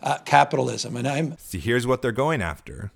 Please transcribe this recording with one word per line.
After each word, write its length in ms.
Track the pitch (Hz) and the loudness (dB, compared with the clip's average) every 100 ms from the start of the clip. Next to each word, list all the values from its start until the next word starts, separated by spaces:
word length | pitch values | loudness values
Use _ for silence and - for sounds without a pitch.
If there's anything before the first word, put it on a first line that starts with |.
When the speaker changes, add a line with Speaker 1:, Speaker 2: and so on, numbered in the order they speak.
Speaker 1:
uh, 140 | 147 143 | -2 -4
capitalism? 760 | - 143 143 135 127 110 120 120 | 4 6 6 2 -2 -4 -6 -4
And 100 | 127 | -2
I'm 300 | 139 160 165 | 0 -2 -6
Speaker 2:
See, 220 | - 92 | -10 -8
here's 280 | 78 120 120 | 0 0 2
what 140 | 127 | 0
they're 100 | 127 | 0
going 300 | 110 139 156 | 0 0 0
after. 500 | 87 69 - 65 98 | -2 -6 -12 -12 -12